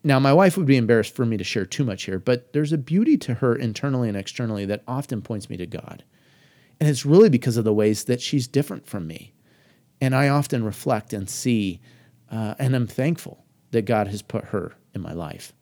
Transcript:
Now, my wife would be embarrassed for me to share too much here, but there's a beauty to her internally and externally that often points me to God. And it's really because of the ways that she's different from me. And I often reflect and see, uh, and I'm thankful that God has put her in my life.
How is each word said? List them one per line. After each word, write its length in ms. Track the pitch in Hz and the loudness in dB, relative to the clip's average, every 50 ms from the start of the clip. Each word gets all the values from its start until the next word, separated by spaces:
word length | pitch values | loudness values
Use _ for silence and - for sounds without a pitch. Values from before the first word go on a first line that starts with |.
| - | 2
Now, 160 | 151 135 131 | 2 2 4
my 140 | 139 139 139 | 6 6 6
wife 240 | 170 196 190 - | 6 6 4 4
would 80 | 196 165 | 2 2
be 100 | 135 139 | 4 4
embarrassed 400 | 127 117 107 117 113 107 - - | 4 6 4 4 4 4 0 -2
for 100 | - 127 | -2 -2
me 120 | 117 113 | -2 0
to 80 | 101 92 | -2 -4
share 200 | - - 110 95 | -4 -4 -4 -4
too 200 | - - - 143 | -4 -2 -2 -2
much 180 | 117 95 90 - | -2 -2 -6 -6
here, 160 | - 95 92 | -6 -6 -4
but 320 | - 123 123 123 - _ | 0 0 0 0 -2 _
there's 220 | - 147 151 147 165 | -2 -2 0 0 -2
a 40 | |
beauty 380 | 156 127 - 160 196 233 320 302 - | -4 -2 0 0 2 4 4 2 2
to 160 | - - 123 | 2 -4 -2
her 200 | - 135 123 117 | 0 2 2 2
internally 540 | - 123 113 104 - - 143 135 127 120 110 | 2 -2 -4 -4 -4 -4 -2 -2 0 -2 -2
and 80 | 101 | -2
externally 480 | 98 98 - - - 123 113 110 101 101 | -4 -6 -8 -8 -6 -6 -4 -4 -4 -4
that 180 | 95 104 104 _ - | -4 -4 -6 _ -8
often 320 | 127 135 139 - 127 107 | -8 -8 -6 -6 -8 -8
points 280 | - - 113 101 92 - | -6 -6 -8 -8 -8 -10
me 60 | - | -10
to 100 | 90 90 | -10 -10
God. 380 | - - 87 - - - - - _ _ _ _ _ _ _ _ _ _ _ _ _ _ _ | -10 -10 -14 -14 -16 -20 -20 -20 _ _ _ _ _ _ _ _ _ _ _ _ _ _ _
And 80 | 156 151 | 0 0
it's 160 | 143 123 - | 0 0 2
really 240 | 143 151 185 220 214 | 4 8 8 8 8
because 260 | 143 135 - 127 110 | 6 4 2 0 0
of 80 | 117 107 | 2 2
the 100 | 110 107 | 2 2
ways 300 | 107 107 107 107 104 - | 4 4 2 2 0 -2
that 160 | - 123 123 | -4 -4 -4
she's 300 | - - - 139 120 - | -2 -2 -2 -2 -2 0
different 360 | - 135 147 - 98 - _ | -2 -2 -2 -2 -8 -14 _
from 220 | - - 101 82 | -12 -10 -10 -10
me. 240 | 80 80 - - - _ _ _ _ _ _ _ _ _ _ _ _ _ _ | -10 -12 -14 -18 -20 _ _ _ _ _ _ _ _ _ _ _ _ _ _
And 120 | 135 131 131 | -2 2 2
I 140 | 131 143 | 4 4
often 380 | 139 143 147 139 - - 123 110 | 4 2 2 0 0 -2 -4 -4
reflect 480 | 107 98 - - 131 123 107 - - - | -4 -6 -6 -2 -2 -2 -2 -2 -8 -8
and 160 | 104 95 95 | -8 -8 -8
see, 500 | - - - 131 120 110 101 95 85 90 _ - - _ _ _ _ _ _ _ | -10 -4 0 0 0 2 0 -2 -4 -8 _ -20 -20 _ _ _ _ _ _ _
uh, 260 | 113 113 110 104 - - | -8 -6 -6 -6 -4 -2
and 160 | 139 127 135 | 0 0 0
I'm 120 | 127 120 | 0 -2
thankful 580 | 110 - - 131 156 170 - - - - _ _ _ _ _ _ _ | -2 -4 -2 -2 -2 -2 -4 -8 -18 -18 _ _ _ _ _ _ _
that 140 | - 117 101 | -2 -2 0
God 260 | 101 120 107 104 101 | 2 0 0 0 -2
has 120 | 98 101 | -6 -10
put 240 | - - - 110 - | -10 -8 -8 -8 -6
her 280 | - - 101 82 82 - _ _ _ _ | -4 -6 -6 -6 -8 -14 _ _ _ _
in 60 | 95 | -12
my 140 | 85 - - | -10 -8 -8
life. 400 | 85 82 76 85 - - - _ _ | -10 -10 -10 -12 -16 -18 -20 _ _